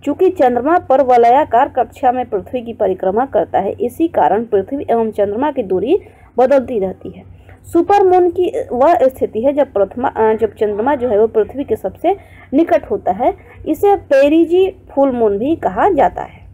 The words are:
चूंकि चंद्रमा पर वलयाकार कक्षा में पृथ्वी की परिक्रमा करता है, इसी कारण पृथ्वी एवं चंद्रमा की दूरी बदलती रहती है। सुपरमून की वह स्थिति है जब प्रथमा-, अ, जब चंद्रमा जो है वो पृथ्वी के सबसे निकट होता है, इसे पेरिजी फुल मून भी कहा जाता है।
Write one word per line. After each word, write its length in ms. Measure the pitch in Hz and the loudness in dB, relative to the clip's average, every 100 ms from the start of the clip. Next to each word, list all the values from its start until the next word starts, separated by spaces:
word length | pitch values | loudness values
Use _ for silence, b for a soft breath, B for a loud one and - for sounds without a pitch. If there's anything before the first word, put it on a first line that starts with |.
चूंकि 260 | - 320 370 | -6 0 0
चंद्रमा 480 | 370 262 247 269 349 | 2 0 2 0 0
पर 240 | 349 269 | 2 2
वलयाकार 680 | 254 247 233 254 302 226 285 | 4 4 4 4 2 0 0
कक्षा 420 | - 311 - 262 | -2 -4 -2 -2
में 180 | 247 240 | -2 -4
पृथ्वी 320 | 202 180 254 | -6 -6 -10
की 120 | 233 | -8
परिक्रमा 520 | 226 196 185 190 202 269 | -4 -4 -2 -2 -2 -2
करता 340 | - 165 - | -2 -2 -2
है, 120 | 196 | -4
इसी 360 | - 240 - 330 | -4 -6 -2 -2
कारण 380 | - 156 196 233 | 0 0 0 0
पृथ्वी 400 | 202 196 277 - | -2 -2 -8 -4
एवं 200 | 233 226 | -2 -2
चंद्रमा 400 | 208 202 208 294 | -2 -4 -2 -4
की 120 | 277 | -4
दूरी 360 | 196 185 214 359 B B B - | -4 -4 0 -2 B B B 0
बदलती 420 | 254 277 247 240 | 2 2 0 -4
रहती 300 | 190 - - | -4 -6 -16
है। 140 | 175 196 b b b | -18 -20 b b b
सुपरमून 680 | - 330 339 403 381 359 359 | -4 -2 2 2 4 4 2
की 340 | 349 359 - - | 0 -2 -4 -6
वह 240 | 240 285 339 | 0 2 4
स्थिति 480 | 262 262 220 220 | 2 0 -6 -2
है 100 | 262 | -2
जब 200 | 285 277 | 0 -2
प्रथमा-, 440 | 208 196 - 240 - | 0 -2 -2 -6 0
अ, 160 | 220 | 0
जब 200 | 220 214 | 0 -2
चंद्रमा 420 | - 214 202 240 285 | -2 -4 -2 -2 -2
जो 140 | 240 | 0
है 100 | 208 | 0
वो 80 | 220 | 2
पृथ्वी 360 | 220 202 262 | 0 -2 -6
के 120 | 285 214 | -6 -6
सबसे 420 | 190 - 320 392 B B B | -6 -4 -4 -4 B B B
निकट 380 | 269 330 330 - | -2 0 0 -2
होता 200 | 202 - | -6 -4
है, 220 | 190 269 - B B - | -2 -2 -4 B B -8
इसे 280 | 302 403 392 | -2 0 0
पेरिजी 800 | - 269 285 320 320 349 381 - - | 0 2 4 4 2 2 0 -4 -10
फुल 200 | - 277 | 0 0
मून 260 | 247 220 202 | 2 0 0
भी 180 | 254 330 | -2 -2
कहा 340 | 196 185 339 | -4 0 0
जाता 320 | 320 190 - | 2 0 0
है। 180 | - - - | -12 -16 -20